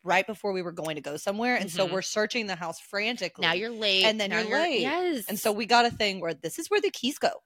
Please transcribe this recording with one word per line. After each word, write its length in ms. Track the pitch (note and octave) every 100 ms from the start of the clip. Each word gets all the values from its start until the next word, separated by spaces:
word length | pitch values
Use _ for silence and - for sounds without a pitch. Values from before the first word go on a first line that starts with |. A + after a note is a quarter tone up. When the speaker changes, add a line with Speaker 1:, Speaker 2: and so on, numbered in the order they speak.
Speaker 1:
right 240 | F3 F3+ F#3+
before 240 | G#3+ G3+
we 100 | F#3+
were 100 | F3
going 240 | E3+ D#3 D3+
to 40 |
go 160 | C#3+ D#3
somewhere. 380 | G3+ G#3 B3
And 160 | A#3+ F#3
so 140 | F3
Speaker 2:
Mm-hmm. 100 | F#3
Speaker 1:
we're 80 | F#3
searching 440 | - G#3+ G#3+ B3 G#3
the 80 | E3+
house 240 | E3+ E3
frantically. 600 | - G3+ G#3+ B3 E3+ -
Speaker 2:
Now 100 | E3+
you're 180 | F3 A3+
late. 340 | A3+ G#3+ F#3+
Speaker 1:
And 160 | A3 G#3+
then 100 | G3
Speaker 2:
Now 100 | F#3
Speaker 1:
you're 80 | A3
Speaker 2:
you're 100 | -
Speaker 1:
late. 220 | E4+ B3+
Speaker 2:
Yes. 460 | B3+ E4+ F4+ C4+ -
Speaker 1:
And 100 | G3+
so 140 | A3
we 120 | G#3
got 200 | G#3 A#3+ A#3+
a 40 |
thing 260 | - G#3 F#3+
where 140 | E3+
this 240 | D#3+ E3 -
is 100 | D#4+
where 120 | G4+
the 100 | G4+
keys 280 | - A#3+ -
go. 120 | B3 -